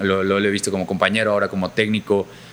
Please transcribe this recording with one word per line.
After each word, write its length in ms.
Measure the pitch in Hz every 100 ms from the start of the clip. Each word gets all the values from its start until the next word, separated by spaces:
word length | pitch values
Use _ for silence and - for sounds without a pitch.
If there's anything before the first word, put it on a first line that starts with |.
lo, 220 | 98 95
lo, 160 | 95 98
lo 60 | 101
he 20 |
visto 200 | 101 101
como 160 | 95 90
compañero, 460 | 95 95 107 107
ahora 160 | 101 101
como 220 | 98 90
técnico, 560 | - 107 107 - 101 92 - -